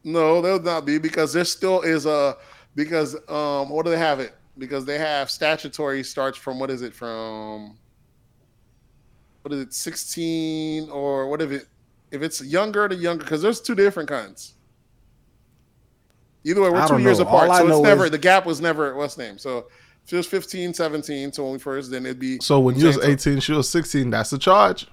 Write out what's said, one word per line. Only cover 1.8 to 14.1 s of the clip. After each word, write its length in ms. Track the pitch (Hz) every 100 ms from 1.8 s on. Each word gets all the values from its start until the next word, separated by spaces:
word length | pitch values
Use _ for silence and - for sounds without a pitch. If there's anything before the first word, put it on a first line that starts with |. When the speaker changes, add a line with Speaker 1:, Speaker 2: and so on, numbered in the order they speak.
Speaker 1:
is 260 | 165 160 147
a, 280 | 147 139 127 - - _ 139
because, 400 | 151 165 147 147 -
um, 400 | 151 147 143 139
what 160 | 151 170
do 60 |
they 60 | 165
have 200 | 165 139
it? 140 | 120 _ _ 135
Because 280 | 131 139 131
they 120 | 147
have 320 | 156 143 135
statutory 760 | - 151 156 143 - 147 135
starts 340 | 127 - 135 127
from, 220 | - 127
what 120 | 135
is 100 | 131
it, 140 | 123 -
from, 840 | 117 113 113 110 107 107 107 110 _ _ _ _ _ _ _ _ _ _ _ _ _ _ _ _
what 100 | 139
is 80 | 143
it, 120 | 131
sixteen 1160 | - 170 165 - - 165 165 160 156 156 156 156
or 400 | 143 139 135 135
what 120 | 151
if 100 | 156
it, 160 | 139 - _ _ _ _
if 100 | 143
it's 220 | 156 - 135
younger 420 | 170 214 208 208
to 60 | 185
younger, 300 | 170 170 -
'cause 160 | 156
there's 180 | 196 226
two 140 | -
different 340 | 208 202 233
kinds. 460 | 151